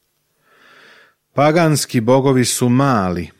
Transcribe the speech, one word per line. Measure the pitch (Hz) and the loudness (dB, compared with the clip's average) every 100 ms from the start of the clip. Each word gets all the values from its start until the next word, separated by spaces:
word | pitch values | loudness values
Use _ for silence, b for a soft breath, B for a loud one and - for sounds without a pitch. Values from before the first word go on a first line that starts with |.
| _ _ _ b b b b b b b b b _ | _ _ _ b b b b b b b b b _
Paganski | - 151 170 160 143 - 127 | -2 0 2 2 0 -2 -2
bogovi | 110 131 135 127 | 2 2 2 0
su | 117 - 123 | 0 -2 0
mali, | 127 139 117 92 87 80 _ | 0 0 0 -2 -4 -8 _